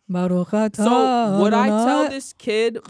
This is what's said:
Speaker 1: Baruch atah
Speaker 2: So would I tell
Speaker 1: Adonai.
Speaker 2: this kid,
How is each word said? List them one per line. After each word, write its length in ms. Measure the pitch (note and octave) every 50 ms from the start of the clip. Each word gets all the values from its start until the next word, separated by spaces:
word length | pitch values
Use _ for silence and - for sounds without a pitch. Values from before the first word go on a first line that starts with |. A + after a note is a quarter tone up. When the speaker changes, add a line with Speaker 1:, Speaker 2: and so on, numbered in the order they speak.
| _ -
Speaker 1:
Baruch 400 | F3+ F3+ F#3 F3+ F3+ F3+ F3 -
atah 260 | G#3+ G#3+ A3 G#3+ -
Speaker 2:
So 640 | G#3 G#3 A#3 B3 C4 C4 C4 B3 A#3+ A#3 G#3 F#3+ G3+
would 100 | G3+ G#3+ G#3+
I 120 | G#3 G#3 G#3+
tell 200 | G#3+ A3 A#3 C4
Speaker 1:
Adonai. 200 | D4 D4+ D4+ C#4
Speaker 2:
this 240 | C4+ C4+ - - -
kid, 440 | _ - A#3+ G#3 A3 A3+ A#3 A3+ - -